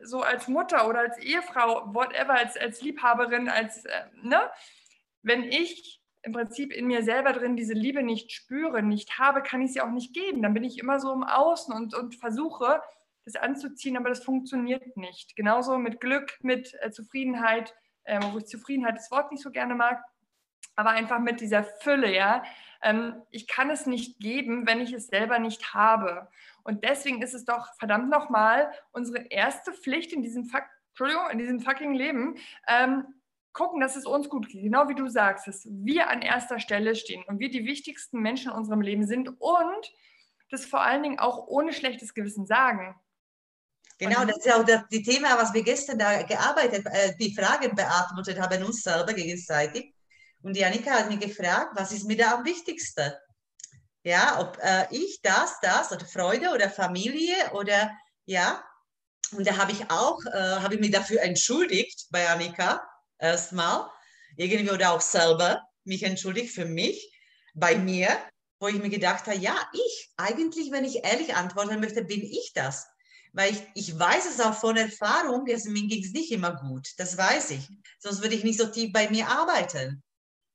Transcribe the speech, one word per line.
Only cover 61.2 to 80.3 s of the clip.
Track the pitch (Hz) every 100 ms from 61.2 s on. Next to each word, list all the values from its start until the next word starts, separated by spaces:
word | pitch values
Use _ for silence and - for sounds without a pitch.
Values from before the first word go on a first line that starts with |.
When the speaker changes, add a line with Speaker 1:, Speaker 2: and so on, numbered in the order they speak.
Speaker 2:
entschuldigt | 180 170 - 277 359 190 - - -
bei | 175 170
Annika | 170 175 170 185 254 - - _ -
erstmal, | 165 170 - 180 170 269 - - _ _ - -
irgendwie | 180 208 202
oder | 190 180
auch | 175
selber | - 190 165 160 175 226 - _ -
mich | 190
entschuldigt | 196 185 190 190 240
für | - 165
mich, | 165 247 - - _ _ _ _
bei | 156 170 165
mir, | 185 185 190 277 - _ _ -
wo | 202
ich | 208
mir | 202
gedacht | 202 180 190 -
habe, | 196
ja, | 196 339 -
ich, | - 480 - - -
eigentlich, | 190 311 330 320 285
wenn | 269
ich | 262 233 190
ehrlich | 240 320
antworten | 180 180 190 208 214
möchte, | 214 226
bin | 185 202
ich | - 440 480
das. | - 135 143 - _ _ - _
Weil | 185 196
ich, | 208 -
ich | 196 196 160
weiß | 175 311 359
es | 247
auch | 220
von | 220 226 226
Erfahrung, | 220 - 208 294 320 247 254
es, | 233 214
mir | 208 208
ging's | 214 190
nicht | 254 320
immer | 208 175 156
gut, | 135 131 - -
das | 180 185
weiß | 190 285 -
ich. | 135 135 - - _
Sonst | 202 196
würde | 220 220
ich |
nicht | 220 214
so | 220
tief | 233 226
bei | 208 208
mir | 214 226
arbeiten. | 262 330 285 175 147 131 139 _ _ _